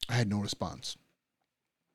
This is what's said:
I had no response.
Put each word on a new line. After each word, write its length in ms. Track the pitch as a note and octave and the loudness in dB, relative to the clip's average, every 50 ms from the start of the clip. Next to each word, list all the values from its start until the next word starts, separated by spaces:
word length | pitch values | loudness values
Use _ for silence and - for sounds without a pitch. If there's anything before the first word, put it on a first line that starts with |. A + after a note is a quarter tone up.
| - - | -4 0
I 40 | A#2+ | 2
had 160 | A#2+ A#2+ G2+ | 2 4 4
no 100 | G#2 G#2 | 2 0
response. 580 | G2+ G2 - - - F2 D#2 B2 - - - - _ _ _ _ _ _ _ _ _ _ _ _ _ _ _ _ _ _ | 0 -2 -2 -2 -4 -4 -4 -6 -8 -10 -10 -10 _ _ _ _ _ _ _ _ _ _ _ _ _ _ _ _ _ _